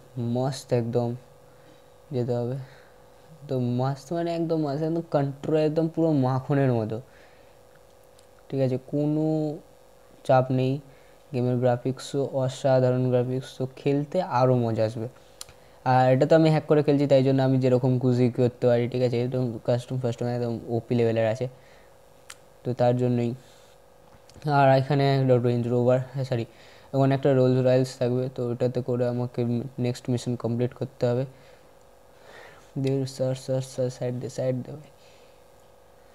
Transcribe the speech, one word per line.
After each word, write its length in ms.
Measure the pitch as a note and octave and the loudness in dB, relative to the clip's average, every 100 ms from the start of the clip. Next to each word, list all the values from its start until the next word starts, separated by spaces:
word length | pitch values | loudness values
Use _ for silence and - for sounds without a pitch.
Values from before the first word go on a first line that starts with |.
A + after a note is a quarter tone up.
| - B2+ | -14 -8
must 540 | A#2+ A#2+ C3 C3+ - | -4 -2 -4 -6 -4
একদম 440 | B2 A#2 A#2 A#2+ B2 - - - - - - - - - | -2 -2 -2 -4 -6 -14 -20 -20 -20 -20 -20 -20 -20 -10
যেতে 220 | C3 A#2+ | -6 -4
হবে। 220 | A#2+ A#2+ C3+ C3 - - - - - - - C#3+ | -4 -4 -8 -12 -20 -20 -20 -20 -20 -20 -16 -6
তো 100 | C3 | -2
must 540 | B2 B2 C3 C#3 - | -2 0 -2 -4 -6
মানে 220 | E3+ E3+ | -6 -4
একদম 260 | E3+ E3 D#3+ | -2 -2 -2
must, 220 | D3 C#3 | -2 -2
একদম 180 | D#3+ E3+ | -2 -4
control, 560 | E3 D3+ C#3 C3+ - D#3 | -2 -2 -2 -4 -2 0
একদম 320 | D#3 D#3 E3 | 2 0 -2
পুরো 240 | D#3+ E3 | 0 2
মাখনের 600 | D3+ B2+ C3 C3+ C#3+ C3+ | 2 2 0 0 2 2
মতো, 280 | A#2+ G#2+ G#2+ - - - - - - - - - - - - - - - | 2 -2 -6 -12 -20 -20 -20 -20 -20 -20 -20 -20 -20 -20 -20 -20 -20 -8
ঠিক 120 | C3+ | -2
আছে? 180 | C3 B2+ - | -2 -2 -4
কোনো 720 | D3 D3 D3+ D#3 D#3 D3+ D#3 - - _ - - - | -2 0 0 0 0 -2 -8 -14 -20 _ -20 -20 -8
চাপ 260 | - C3 B2+ | 2 2 2
নেই। 300 | C3 B2+ C#3+ - - - - - | 0 0 -4 -8 -20 -20 -20 -10
Gamer 220 | C3 B2 B2 | -4 -2 0
গ্রাফিক্সও 720 | B2 B2 C3 C3 - C#3+ C3 | 2 0 -2 -6 -6 -4 -4
অসাধারণ 800 | C#3 B2+ - C3+ C3 B2+ B2+ B2+ | -2 -4 -2 2 4 4 2 2
গ্রাফিক্স, 480 | B2 B2 B2+ C3 - | 0 0 -4 -8 -10
তো 80 | C3 - | -10 -6
খেলতে 460 | C#3+ C#3+ C#3+ F#3 | -2 -2 -2 -4
আরও 340 | F3+ B2 C3 B2+ | -2 2 2 2
মজা 280 | A#2 A2 | 0 0
আসবে। 240 | A2 A#2 A#2 - - - - - - - | -2 -4 -10 -12 -20 -20 -20 -20 -20 -8
আর 280 | C3+ B2+ B2+ | 0 4 4
এটা 140 | C3 D3 | 4 6
তো 100 | D#3+ | 6
আমি 140 | D#3+ | 6
hack 160 | D#3 - | 4 2
করে 160 | D3+ | 2
খেলছি, 240 | D3 C#3+ C#3+ | 4 2 4
তাই 180 | C3+ | 4
জন্য 180 | C3 C3+ | 4 2
আমি 160 | C3 C3 | 2 2
যেরকম 400 | B2+ B2+ C3 B2+ | 4 2 2 2
খুশি 320 | B2+ B2 B2+ | 2 2 2
করতে 360 | B2 B2 - B2 | 2 0 2 2
পারি, 220 | A#2+ A#2+ | 2 0
ঠিক 140 | B2+ | -2
আছে? 200 | B2 A#2+ | -2 0
একদম 360 | B2 C3 B2+ A2+ | -2 -2 -4 -4
custom 360 | - B2 - C3 | -2 -2 -2 -6
ফাস্টম 260 | B2+ A#2 A#2+ | -4 -4 -4
একদম 320 | A#2+ A#2+ A#2 - | -4 -4 -6 -4
ওপি 260 | A#2 - | -6 -2
লেভেলের 320 | B2 A#2 A2+ A2 | 0 2 2 0
আছে, 220 | A2+ B2+ - - - - - - - - - - - | -2 -6 -10 -20 -20 -20 -20 -20 -20 -20 -20 -20 -12
তো 100 | B2+ | -6
তার 220 | B2 B2 B2 | 0 2 2
জন্যই। 380 | B2 B2 A#2+ B2+ - - - - - - - - - - D3+ | 2 0 -2 -4 -12 -20 -20 -20 -20 -20 -20 -20 -20 -10 0
আর 260 | C#3+ C3+ C3+ | 4 6 6
এখানে 420 | C3 C#3+ C#3 C#3 | 4 2 2 2
একটা 180 | B2+ B2 | 4 4
Range 300 | A#2+ A#2+ A#2+ | 2 0 0
Rover, 300 | B2 A#2+ B2+ B2+ | 0 2 2 0
হ্যাঁ, 120 | C#3 | -8
sorry, 220 | B2+ A#2+ A2+ - - - - | -4 -4 -6 -12 -20 -20 -6
ওখানে 200 | C3+ C3+ | 0 2
একটা 200 | C3+ C#3+ | 2 2
Rolls 300 | C3 B2+ B2+ | 4 4 4
রয়েলস 340 | B2+ B2+ C3 - | 4 2 0 -2
থাকবে, 300 | B2 B2 B2+ | -2 -2 -4
তো 160 | C3 A#2+ | -6 -6
ওটাতে 320 | A#2+ B2+ B2 | -2 -2 -2
করে 260 | B2+ B2 B2 | -2 -2 -2
আমাকে 540 | B2 B2 - A#2+ A#2+ B2+ - | -2 -4 -4 -2 -2 -6 -6
next 320 | B2 B2 - | -4 -4 -4
mission 260 | A#2+ - A#2+ | -4 -4 -4
complete 380 | A#2 A#2 B2 | -4 -2 -4
করতে 320 | - B2 - B2 | -4 -12 -4 -2
হবে। 200 | A#2+ C3 - - - - - - - - - - - - - - C#3+ | -2 -4 -10 -20 -20 -20 -20 -20 -20 -20 -20 -20 -20 -20 -20 -14 -6
দে, 280 | C3+ C3+ C3 | -2 -2 -4
sir, 280 | - B2+ | -4 -4
sir, 260 | B2+ - C3 | -4 -4 -6
sir, 300 | C3 - B2+ | -6 -6 -6
side 240 | B2+ B2+ | -4 -8
দে, 160 | B2 B2 | -8 -10
side 320 | - C3 B2+ | -6 -4 -4
দে 100 | A#2+ | -6
ভাই। 180 | C#3 D3+ - - - - - - - - - - - - | -14 -20 -20 -20 -20 -20 -20 -20 -20 -20 -20 -20 -20 -20